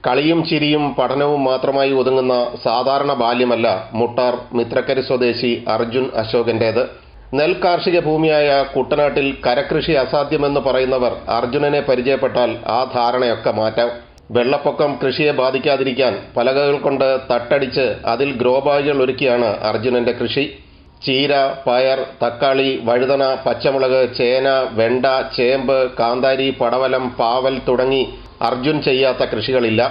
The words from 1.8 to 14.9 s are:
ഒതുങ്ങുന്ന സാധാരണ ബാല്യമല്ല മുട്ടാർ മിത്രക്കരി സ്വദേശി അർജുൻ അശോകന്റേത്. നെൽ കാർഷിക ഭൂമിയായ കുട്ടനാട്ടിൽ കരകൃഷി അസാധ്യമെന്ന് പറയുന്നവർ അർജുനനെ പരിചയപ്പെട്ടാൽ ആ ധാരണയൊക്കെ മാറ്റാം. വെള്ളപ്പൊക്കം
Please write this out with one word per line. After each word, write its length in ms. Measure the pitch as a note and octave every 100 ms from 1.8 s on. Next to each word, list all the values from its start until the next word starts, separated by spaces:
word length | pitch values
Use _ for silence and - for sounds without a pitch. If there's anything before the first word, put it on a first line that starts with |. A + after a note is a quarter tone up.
| C3+ C3+
ഒതുങ്ങുന്ന 340 | B2+ C3 B2+ B2 A#2+ - B2+
സാധാരണ 460 | A#2 C3 C#3 C#3+ C3
ബാല്യമല്ല 440 | A#2 B2 B2 A#2 A2+ A2 - A2
മുട്ടാർ 360 | A#2 A#2 B2 B2 - B2
മിത്രക്കരി 440 | A#2 C3+ B2+ C3+ B2+
സ്വദേശി 420 | B2+ B2 A#2 B2 A#2 - A2
അർജുൻ 320 | A#2 A#2+ B2+ -
അശോകന്റേത്. 600 | A2 B2 A#2 A2 A2+ G#2+ C3 - - - - C3
നെൽ 140 | D#3 F3+ F#3
കാർഷിക 340 | F3 F#3 E3+ D3+
ഭൂമിയായ 420 | D#3 D#3+ D3+ D3 C#3 C#3 C3+
കുട്ടനാട്ടിൽ 520 | A#2+ D3 D3 C#3 C#3 C3+ -
കരകൃഷി 480 | B2 C#3 D#3 C#3+ D3+ B2
അസാധ്യമെന്ന് 580 | D3+ C#3 D3 C#3+ C#3+ C3
പറയുന്നവർ 440 | B2+ B2+ C3 B2 F#2 - A2+
അർജുനനെ 440 | B2 C#3 C#3+ D3 C3+
പരിചയപ്പെട്ടാൽ 600 | B2+ B2+ C3+ C3 A2+ A#2+ A2 - A2+
ആ 20 | C3 A#2+
ധാരണയൊക്കെ 580 | A#2+ B2 B2 G#2+ - G#2+
മാറ്റാം. 300 | A2 A2+ A#2+ A#2+ - - - A2+
വെള്ളപ്പൊക്കം 560 | A#2+ C#3+ D3 B2+ D3